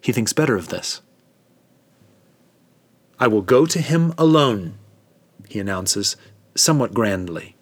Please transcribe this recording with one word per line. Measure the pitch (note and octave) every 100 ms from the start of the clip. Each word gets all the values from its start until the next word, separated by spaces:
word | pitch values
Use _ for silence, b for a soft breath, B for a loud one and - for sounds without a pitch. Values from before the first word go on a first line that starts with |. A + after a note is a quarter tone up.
he | -
thinks | B2 A2
better | - D#3 G#2+
of | E2
this. | F2+ - - _ _ _ _ _ _ _ _ _ _ _ _ _ _ _ _ _ _ _ _ _ _
"I | B2
will | G#2+
go | F#2 B2+ D#3+
to | F3
him | C3 D#3+ E3 E3
alone," | D#3+ D#3 C#3 G#2+ E2+ - - _ _ _ _ _ -
he | G#2
announces, | G2 F#2+ G2 - G2+ - b b _
somewhat | - - D#3 A#2+
grandly. | G#2+ A2 F#2+ F2+ E2 - _